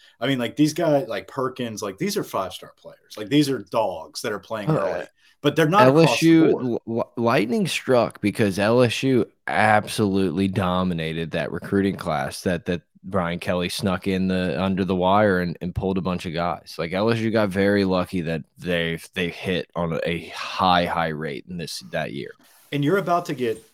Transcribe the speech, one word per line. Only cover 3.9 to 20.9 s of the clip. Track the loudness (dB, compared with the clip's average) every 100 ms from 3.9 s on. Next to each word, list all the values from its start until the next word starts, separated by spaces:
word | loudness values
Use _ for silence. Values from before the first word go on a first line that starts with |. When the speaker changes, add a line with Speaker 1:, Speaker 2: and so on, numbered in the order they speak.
| -4 -10 -8
Speaker 1:
that | -6
are | -6
playing | -6 -4 0
Speaker 2:
Uh, | 0
Speaker 1:
early, | 0 -4 -8 _ _ _
but | 0 2
they're | 4
not | 6 6
across | 8
the | 6
Speaker 2:
L | 6
S |
U | 6 6 6
Speaker 1:
board. | 2 -2
Speaker 2:
l-, | -4 -4 -6
l-, | -6 -2
lightning | 0 2 0 0 0
struck | -2 2 2 2 0
because | -2 2 0 2
L | 2 4
S | 4 2
U | 2 2 0 _ -4
absolutely | 2 4 4 2 0 0 2 2 2 0
dominated | 0 0 0 0 -2 -4 -4 -4
that | -4 -4
recruiting | -6 0 2 2 0
class | -2 -2 -4 -4
that, | -4 -2 -2
that | -6 -8 _
Brian | -6 -4 -2 -4
Kelly | -2 -2 -2
snuck | -2 -2 -2 0
in | 0 0
the, | 0 -2 -2
under | -2 0 0
the | 2
wire | 4 4 4 2
and, | 0 -6
and | -8
pulled | -4 -2 -2
a |
bunch | -2 -4 -6
of |
guys. | -4 -4 -6 -10 -8
Like, | -4
L | -2 0
S | 0
U | 0
got | 0 0
very | 2 2 2 2
lucky | 0 -2 -4
that | -4 -6 -8 -10
they, | -4 -2 -2 -6 -8
they | -6 -6
hit | -4 -4 -4 -4 -6
on | -4 -4 -4
a | -4 -8
high, | -12 -10 0 2 4
high | 2